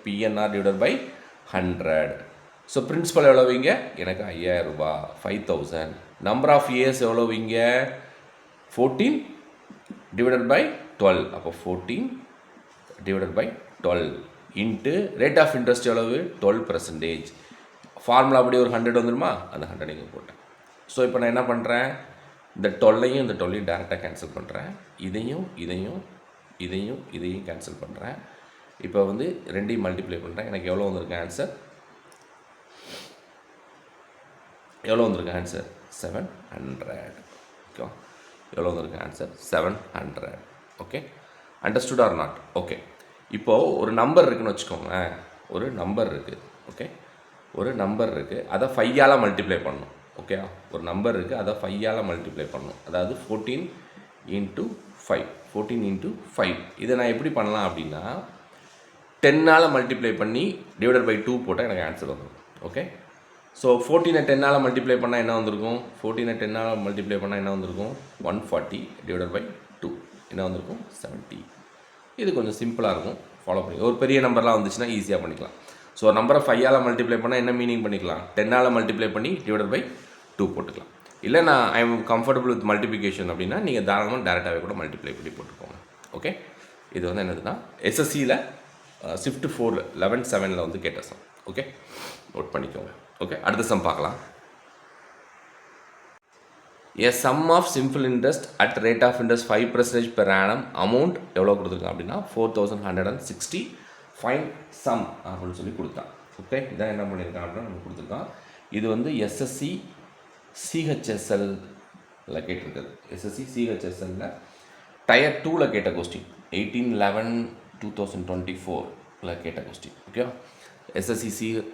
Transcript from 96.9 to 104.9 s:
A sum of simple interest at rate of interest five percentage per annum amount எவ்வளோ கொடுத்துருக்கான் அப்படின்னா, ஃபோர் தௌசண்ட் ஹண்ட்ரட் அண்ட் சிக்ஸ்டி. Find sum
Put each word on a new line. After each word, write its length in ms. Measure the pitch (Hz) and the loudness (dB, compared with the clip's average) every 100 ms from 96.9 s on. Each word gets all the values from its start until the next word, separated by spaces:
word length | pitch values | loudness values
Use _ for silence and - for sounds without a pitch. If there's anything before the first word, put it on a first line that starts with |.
| - | 2
A 140 | 120 123 | 2 4
sum 260 | 131 143 160 | 2 2 6
of 160 | 165 180 | 6 6
simple 360 | 135 131 143 | 0 0 0
interest 420 | 127 123 127 160 - - | 0 2 2 2 -4 2
at 140 | 104 | 2
rate 280 | - 110 117 | 4 2 6
of 140 | 123 120 | 4 4
interest 300 | 117 117 - | 2 2 4
five 200 | 110 120 123 | 2 2 2
percentage 340 | 120 120 117 - | 2 2 0 2
per 100 | 98 | 4
annum 360 | 95 98 120 - - | 6 4 2 -4 -2
amount 400 | 95 120 170 175 - | 2 4 4 0 -4
எவ்வளோ 200 | 92 98 | 2 4
கொடுத்துருக்கான் 400 | 101 90 92 87 | 4 0 -4 -6
அப்படின்னா, 300 | 87 85 185 196 117 | -6 -6 -8 -6 -2
ஃபோர் 160 | 113 | 0
தௌசண்ட் 340 | 107 101 104 101 | 2 -2 -2 -4
ஹண்ட்ரட் 220 | 92 95 | -2 -2
அண்ட் 140 | 139 - | -4 -10
சிக்ஸ்டி. 440 | 98 - - - - - - - - | -10 -8 -8 -8 -14 -20 -20 -20 -8
Find 220 | 117 139 156 - - - | -2 -2 -4 -12 -20 -6
sum 200 | 131 | -2